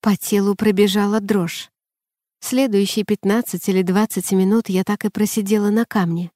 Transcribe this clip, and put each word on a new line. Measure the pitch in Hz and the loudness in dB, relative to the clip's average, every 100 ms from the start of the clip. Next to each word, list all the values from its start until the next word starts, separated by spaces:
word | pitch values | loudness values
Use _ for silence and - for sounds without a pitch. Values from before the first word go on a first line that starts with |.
По | 220 190 | 0 -2
телу | - 202 196 | 0 0 0
пробежала | 196 214 196 208 202 202 214 | 0 0 2 2 2 0 -2
дрожь. | 202 208 170 - - _ _ _ _ _ _ _ | 0 0 0 -6 -16 _ _ _ _ _ _ _
Следующие | - 254 269 202 196 - 202 | -4 0 2 2 0 -2 -2
пятнадцать | 208 190 220 240 175 - | -2 0 0 -2 -6 0
или | 190 | 0
двадцать | 180 185 220 - - | 2 2 0 -2 0
минут | 190 190 226 - | 2 4 2 0
я | 185 | -2
так | 196 208 | -2 -2
и | 208 | -4
просидела | 202 208 - 196 214 208 | -2 -2 -2 0 0 2
на | 214 | 0
камне. | 233 214 175 165 175 | 0 0 0 -2 -6